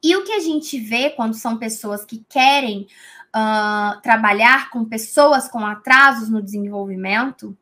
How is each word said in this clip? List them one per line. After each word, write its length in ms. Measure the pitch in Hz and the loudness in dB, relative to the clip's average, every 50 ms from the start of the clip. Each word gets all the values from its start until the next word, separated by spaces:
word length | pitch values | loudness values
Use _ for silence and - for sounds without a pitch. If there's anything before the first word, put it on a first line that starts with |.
E 120 | - 311 349 | 2 2 2
o 80 | 392 381 | 2 0
que 80 | 392 | -2
a 80 | 427 427 | -4 -4
gente 380 | 330 330 311 302 302 - - 262 | -2 -2 -4 -4 -6 -6 -10 -10
vê 320 | 220 214 233 240 262 294 | -8 -4 -4 -2 -2 -2
quando 240 | 294 - 233 220 220 | -2 -2 -4 -4 -4
são 220 | 220 - 240 226 | -6 -6 -6 -6
pessoas 480 | 220 233 220 220 - - 208 208 202 208 | -6 -6 -8 -10 -8 -8 -8 -8 -8 -10
que 200 | _ - 220 _ _ | _ -16 -18 _ _
querem, 580 | - 285 262 269 277 285 269 226 208 202 202 _ _ _ - - - - - _ | 0 2 4 4 4 2 0 -2 -6 -8 -10 _ _ _ -20 -20 -20 -20 -20 _
ah, 680 | - 220 220 214 214 214 208 208 208 208 208 208 202 202 | -4 -2 0 0 0 0 -2 -2 -2 -2 -2 -2 -4 -6
trabalhar 680 | _ 247 226 226 214 208 202 208 220 240 262 277 - - | _ 2 2 4 4 2 2 4 6 6 6 4 2 -6
com 140 | - 240 226 | -6 -8 -6
pessoas 640 | 220 226 220 220 - - 302 285 285 285 262 262 - | -6 -6 -8 -8 -2 4 4 6 6 6 2 0 -4
com 160 | - 240 214 | -8 -6 -6
atrasos 640 | 208 208 208 _ 254 254 262 277 277 254 226 220 214 | -6 -8 -8 _ 4 6 8 8 6 4 2 -4 -2
no 140 | 226 214 | -4 -4
desenvolvimento 1120 | 196 196 208 208 202 202 208 202 196 196 190 185 190 190 202 220 247 269 - _ 220 208 196 _ | -4 -6 -8 -8 -8 -6 -6 -8 -8 -8 -8 -8 -4 -2 -2 -2 -2 -4 -6 _ -16 -18 -18 _